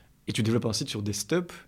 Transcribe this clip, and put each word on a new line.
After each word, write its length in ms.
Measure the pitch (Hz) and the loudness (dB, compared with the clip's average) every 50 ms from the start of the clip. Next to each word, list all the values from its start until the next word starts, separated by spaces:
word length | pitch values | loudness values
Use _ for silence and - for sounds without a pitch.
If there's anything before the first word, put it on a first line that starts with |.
| - _ _ _ _ - | -20 _ _ _ _ -4
et 60 | 113 | -2
tu 100 | - 110 | 0 2
développes 220 | 110 113 120 - | 4 4 4 2
un 80 | 117 107 | 2 0
site 160 | - 143 127 | 0 -2 -2
sur 140 | - 107 104 | -4 -4 -2
desktop, 500 | 101 101 - - - 160 180 180 175 - - - | -2 -2 -2 -2 0 0 0 0 -2 -8 -16 -18